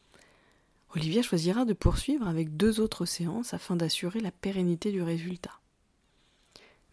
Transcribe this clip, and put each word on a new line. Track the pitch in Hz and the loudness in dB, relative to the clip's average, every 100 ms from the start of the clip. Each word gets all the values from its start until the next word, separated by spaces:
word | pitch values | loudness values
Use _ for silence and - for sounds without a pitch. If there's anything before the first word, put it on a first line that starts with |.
| _ - - _ _ _ _ _ _ 160 | _ -20 -20 _ _ _ _ _ _ -2
Olivia | 156 202 | 2 2
choisira | 247 175 165 214 | 2 2 2 2
de | 247 | 2
poursuivre | 196 220 - - 294 202 | 4 4 2 0 0 0
avec | 160 160 151 | 0 -2 2
deux | 214 214 | 2 4
autres | 220 - 170 | 0 0 -4
séances | - 170 214 240 | -2 -2 -4 -6
afin | 170 - 175 | -8 -2 0
d'assurer | 160 - 175 220 | 0 -2 -4 -4
la | 202 | -6
pérennité | - 196 190 180 170 208 | -4 -4 0 0 0 0
du | 196 | -2
résultat. | 170 165 170 180 - - _ _ _ _ _ _ _ _ _ - - _ _ | -2 -2 -4 -8 -12 -18 _ _ _ _ _ _ _ _ _ -20 -20 _ _